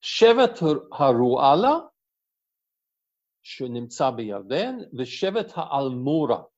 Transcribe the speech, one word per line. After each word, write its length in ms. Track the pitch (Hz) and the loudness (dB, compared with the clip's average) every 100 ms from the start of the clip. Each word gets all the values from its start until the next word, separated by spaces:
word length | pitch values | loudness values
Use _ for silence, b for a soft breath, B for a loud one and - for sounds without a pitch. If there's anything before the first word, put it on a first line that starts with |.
שבט 600 | - - 226 233 233 - | -8 4 4 6 2 2
הר-, 260 | 165 151 - | -2 -2 -4
הרואלה, 800 | - 139 120 123 127 139 151 247 311 320 _ _ _ _ _ _ _ _ _ _ _ _ _ _ _ | 0 2 4 2 4 4 4 4 0 -2 _ _ _ _ _ _ _ _ _ _ _ _ _ _ _
שנמצא 680 | - - 127 120 120 - 139 | -20 -12 -10 -8 -10 -2 -2
בירדן, 680 | 120 110 101 98 139 233 254 - 123 | -2 -8 -8 -6 -4 -4 -8 -14 -10
ושבט 540 | 127 - 190 208 208 - | -8 -4 -2 -2 -6 -8
האלמורה 880 | 160 139 139 127 131 160 147 101 - | -4 -2 -2 -4 -2 0 0 -2 -4